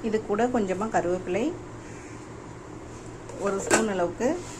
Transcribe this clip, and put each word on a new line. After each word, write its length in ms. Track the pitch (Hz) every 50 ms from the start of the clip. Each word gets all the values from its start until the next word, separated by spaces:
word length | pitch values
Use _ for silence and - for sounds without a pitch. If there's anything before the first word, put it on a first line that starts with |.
| -
இது 220 | 226 208 214 -
கூட 220 | - 202 202 233
கொஞ்சமா 420 | 247 247 240 208 180 185 180 208 220
கருவேப்பிலை, 640 | - 180 170 175 180 180 - 180 180 196 240 320 359 - - - - - - - - - - - - - - - - - - - - - - - - - - - - - - - - - - - - -
ஒரு 220 | 180 202 196 196
ஸ்பூன் 280 | - - 220 214 220 214
அளவுக்கு, 500 | 196 180 175 175 175 - 220 262 339 359 - - - -